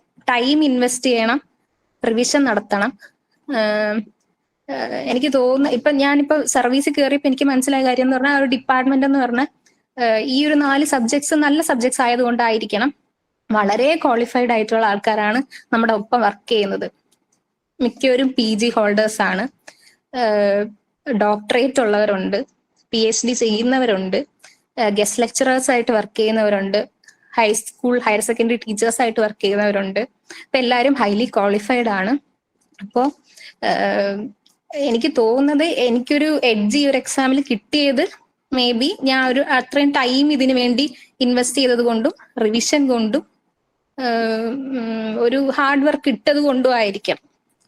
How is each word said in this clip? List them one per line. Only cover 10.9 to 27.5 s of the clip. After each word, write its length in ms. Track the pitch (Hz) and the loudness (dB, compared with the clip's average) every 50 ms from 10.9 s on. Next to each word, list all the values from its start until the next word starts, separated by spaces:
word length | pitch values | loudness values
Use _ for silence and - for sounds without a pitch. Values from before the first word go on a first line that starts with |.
| 285 262 233 226 294 285 285 - 330 | 0 0 0 0 0 0 0 0 0
നല്ല 280 | 302 294 285 285 311 | 2 2 2 2 2
സബ്ജക്ട്സ് 380 | 320 - 285 233 233 254 254 - | 0 0 0 0 0 0 0 0
ആയതുകൊണ്ടായിരിക്കണം 920 | 254 240 240 240 247 240 240 233 240 226 220 220 226 208 214 202 240 285 - _ _ _ _ _ _ _ _ _ _ - | 0 0 2 0 0 0 0 0 0 0 0 -2 -2 -2 -2 0 0 -2 -2 _ _ _ _ _ _ _ _ _ _ -2
വളരെ 480 | 220 214 208 202 208 226 254 294 339 320 - | 0 0 2 2 2 2 2 2 2 2 2
ക്വാളിഫൈഡ് 460 | 285 240 233 233 233 - 247 247 240 | 0 2 0 0 0 0 0 0 2
ആയിട്ടുള്ള 360 | 240 220 220 220 226 226 226 | 2 0 0 0 0 0 2
ആൾക്കാരാണ് 560 | 208 202 208 - 226 214 214 208 208 214 254 285 - - - - - | 2 0 0 0 -2 0 0 0 0 0 -2 -4 -6 -10 -18 -8 -4
നമ്മുടെ 200 | 240 226 226 226 | -2 0 0 0
ഒപ്പം 280 | 226 208 214 - - 247 | 0 -2 -2 0 0 0
വർക്ക് 300 | 214 202 - - _ - | 0 0 -2 -4 _ -2
ചെയ്യുന്നത്. 400 | 233 214 202 196 190 196 196 180 - _ _ _ _ _ _ _ _ _ _ _ _ _ _ _ _ - | -2 0 0 -2 -4 -6 -8 -8 -12 _ _ _ _ _ _ _ _ _ _ _ _ _ _ _ _ -4
മിക്കവരും 540 | 262 233 - - - 262 247 247 277 262 254 - | -4 -4 -4 -2 0 0 2 2 0 0 0 -2
പി 160 | 226 220 220 | -2 0 0
ജി 180 | 202 233 240 226 | 0 0 0 0
ഹോൾഡേഴ്സ് 460 | 233 214 208 202 208 220 214 214 - | 0 0 0 2 0 0 0 0 -2
ആണ്, 260 | 202 185 185 185 233 269 _ _ _ - - _ _ - _ _ _ _ - | -2 -2 -2 -4 -4 -6 _ _ _ -20 -20 _ _ -20 _ _ _ _ -6
ഏഹ്, 1000 | 262 240 214 208 208 202 202 196 202 208 214 208 _ _ _ _ _ - 302 247 | -2 -2 0 2 2 2 2 0 0 -2 -4 -8 _ _ _ _ _ -8 -4 -2
ഡോക്ടറേറ്റ് 640 | 196 208 208 208 208 208 - - 247 254 269 262 269 | 0 2 0 0 -2 -2 -2 0 0 0 0 0 0
ഉള്ളവരുണ്ട്, 680 | 240 208 208 208 214 208 202 190 185 190 202 196 269 - _ _ _ _ _ _ _ _ | 0 2 2 0 0 0 0 -2 -2 -4 -4 -4 -6 -8 _ _ _ _ _ _ _ _
പി 60 | - | -2
എച്ച് 300 | 226 220 220 226 - - | 0 0 0 0 -2 -2
ഡി 60 | 233 | -2
ചെയ്യുന്നവരുണ്ട്, 920 | 247 - 240 220 208 214 233 247 262 262 254 233 202 190 190 190 196 202 294 - _ _ - - _ _ _ _ - - | -2 0 0 0 0 0 0 0 0 2 2 0 0 0 -2 -2 -4 -4 -4 -6 _ _ -20 -20 _ _ _ _ -4 -2
ഏഹ്, 120 | 233 208 | -2 0
ഗസ്റ്റ് 320 | 202 208 208 - - - | 2 0 0 0 0 -2
ലെക്ചറേഴ്സ് 480 | 233 220 - - 269 254 254 262 254 - | -2 -2 0 -2 0 0 0 0 0 0
ആയിട്ട് 220 | 254 240 233 - | 0 0 0 0
വർക്ക് 260 | 233 214 208 208 - - | 0 0 -2 -2 -2 -2
ചെയ്യുന്നവരുണ്ട്, 760 | 220 214 220 220 214 208 208 196 196 196 196 214 247 - _ _ _ _ - _ _ _ - | 0 0 2 2 2 2 0 0 -2 0 -2 -2 -2 -4 _ _ _ _ -20 _ _ _ -2
ഹൈസ്കൂൾ, 640 | 247 226 208 | 0 2 2